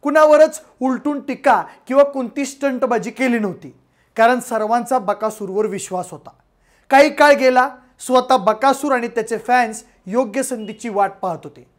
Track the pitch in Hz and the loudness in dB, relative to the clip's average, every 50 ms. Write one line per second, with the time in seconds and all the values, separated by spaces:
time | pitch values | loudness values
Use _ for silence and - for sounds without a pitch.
0 | _ 285 285 311 311 302 302 302 311 311 311 - - _ _ _ 247 262 262 247 | _ 0 2 4 6 6 6 6 6 4 2 -6 -20 _ _ _ -4 -2 -2 -2
1 | - 294 294 285 285 - 254 - - 277 240 196 160 - - _ _ - 254 277 | -4 -6 -6 -6 -6 -8 -10 -2 0 2 2 2 0 -6 -14 _ _ -2 2 2
2 | 285 285 277 269 254 220 - 285 277 269 - _ - 277 262 240 262 247 240 233 | 2 2 2 -6 -8 -8 -6 -6 -8 -8 -8 _ -4 -4 -2 -2 -2 -2 -2 -2
3 | 175 220 240 - 262 254 240 233 214 196 175 - - 135 - _ _ _ _ _ | -4 -6 -6 -4 -2 -2 0 -2 -2 -4 -6 -8 -14 -20 -20 _ _ _ _ _
4 | _ _ _ - 220 233 247 247 240 - 240 220 214 214 233 240 233 226 262 254 | _ _ _ 2 2 4 4 2 -4 -6 -6 -4 -2 -2 -2 -2 -2 -2 -4 -4
5 | 202 190 208 202 214 214 214 214 208 185 185 202 214 214 185 196 - - 190 180 | -2 -4 -6 -4 -4 -8 -8 -8 -12 -8 -4 -4 -4 -4 -6 -8 -10 -10 -10 -10
6 | 175 - - - _ - _ _ _ _ _ _ _ _ _ _ _ _ 269 269 | -10 -10 -14 -20 _ -20 _ _ _ _ _ _ _ _ _ _ _ _ 4 6
7 | 285 302 285 - 294 294 285 226 262 254 254 254 254 277 269 - _ _ _ _ | 6 4 4 4 4 6 6 6 4 2 4 4 2 0 -2 -12 _ _ _ _
8 | - - 254 254 247 254 262 262 185 208 220 214 262 269 269 269 - 294 269 247 | -8 0 0 0 2 2 0 2 2 0 -2 2 2 0 0 0 0 -2 -2 -2
9 | 233 233 233 233 220 226 233 220 220 - 247 254 240 220 220 214 - _ _ _ | -2 -4 -6 -6 -6 -4 -6 -8 -2 0 0 0 0 -2 -6 -14 -18 _ _ _
10 | _ 185 190 240 269 220 196 269 262 262 262 226 214 196 220 - - 233 202 202 | _ -4 -2 -2 -2 -2 -2 -6 -6 -4 -6 -10 -10 -14 -14 -12 -12 -8 -2 -2
11 | 196 196 196 _ - 190 165 160 - 147 _ - 120 _ _ | -2 -2 -4 _ -8 -8 -8 -8 -12 -18 _ -20 -20 _ _